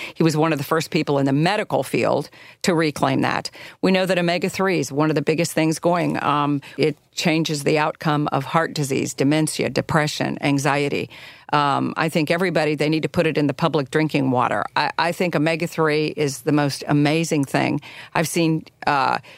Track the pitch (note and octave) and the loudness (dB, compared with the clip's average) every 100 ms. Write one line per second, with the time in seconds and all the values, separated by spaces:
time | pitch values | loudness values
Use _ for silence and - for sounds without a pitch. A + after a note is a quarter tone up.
0 | - - E3 D3+ D#3+ D#3 D3 D#3+ D#3 E3+ | -8 0 2 4 2 0 0 -2 0 -2
1 | D3+ C#3+ C#3 C#3 D#3+ G#3 G3+ C3+ C3+ C3+ | 0 2 2 2 2 0 -2 -2 -2 0
2 | A2 B2 D3+ - - - - E3 D#3+ C#3 | 2 0 -2 -12 -20 -6 0 2 2 0
3 | C3+ C3+ B2+ - - - - - - F#3+ | 0 2 0 -2 -6 -12 -20 -4 2 2
4 | F#3 F3+ F3 F3 F#3 - F#3+ E3+ C#3 C#3 | 2 0 0 0 -2 -2 0 0 -2 0
5 | D#3 D3+ D3 E3 E3+ - D#3+ D#3+ F3 F3 | 0 2 0 0 0 0 0 0 0 0
6 | D3+ - - C#3+ C#3+ C#3+ - - D3 D3 | 0 -2 0 0 0 -2 -4 -2 -2 -2
7 | _ - F3+ D#3+ D#3 D3+ C#3+ D#3 D#3 - | _ -4 0 2 0 -2 0 2 0 -2
8 | E3 D3 D3 C#3 C3 E3+ D#3+ - C#3 C3+ | 0 0 0 -2 0 0 0 -2 -2 -2
9 | A#2 - C#3+ D#3 D#3 - A#2+ C3 - E3 | -2 0 2 2 0 0 -2 -2 0 0
10 | D3+ - C3+ C#3 D3 C#3 C#3 C#3 C#3+ G2 | 0 -2 -4 -2 0 0 0 0 0 -2
11 | - - - - - D3 C#3+ C3 C3 - | -6 -10 -20 -20 -2 0 2 0 -2 -2
12 | D#3+ E3+ D3 E3+ F#3+ E3 D3+ D3+ D3+ D#3+ | -2 0 0 0 0 0 0 0 0 0
13 | D3+ - D#3+ D3+ C#3+ C3+ E3 D3+ C3+ D#3 | 0 0 0 2 0 0 0 0 0 0
14 | D#3 D3+ C3 B2 A#2+ G#2+ - - D3 - | 0 0 0 2 0 0 -2 -2 -2 -2
15 | E3 F3 F3+ E3 D3+ E3 E3 - D#3+ D3+ | -2 0 -2 0 0 0 -2 -2 0 0
16 | D#3 - D3 C3+ - D3 C#3+ C3+ - D3 | -2 -2 -4 -4 0 2 2 -2 0 2
17 | D3 D#3+ E3 D#3 C3+ D3 C3 C#3 - - | 2 2 0 0 0 0 0 -2 -6 -18
18 | - - E3 - E3 D#3+ - _ - C#3+ | -8 -4 -2 0 2 0 -4 _ -2 0
19 | B2+ B2 - | 2 -2 -6